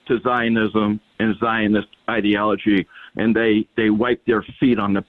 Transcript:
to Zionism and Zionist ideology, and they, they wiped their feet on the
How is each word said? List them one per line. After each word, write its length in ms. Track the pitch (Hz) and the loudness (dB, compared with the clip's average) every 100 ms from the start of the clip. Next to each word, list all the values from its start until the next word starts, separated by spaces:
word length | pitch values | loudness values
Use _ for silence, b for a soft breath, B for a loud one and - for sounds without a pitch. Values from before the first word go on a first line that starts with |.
| - | -4
to 120 | 117 | -2
Zionism 800 | 127 123 117 113 107 107 104 107 - - | 0 0 0 2 0 0 0 -2 -8 -4
and 160 | 110 95 | -2 0
Zionist 480 | 117 113 107 107 - _ - | -2 0 0 0 -2 _ -6
ideology, 760 | 117 104 104 107 98 107 101 87 B B - | -2 0 0 0 -2 0 0 0 B B -4
and 180 | 110 | 0
they, 340 | 110 113 107 110 - | 2 2 0 -2 -2
they 120 | 110 | 0
wiped 360 | 107 123 120 - | 0 0 -2 -2
their 160 | 110 - - | -2 -4 -2
feet 200 | 135 110 | 0 0
on 120 | 101 | 0
the 80 | 98 | -2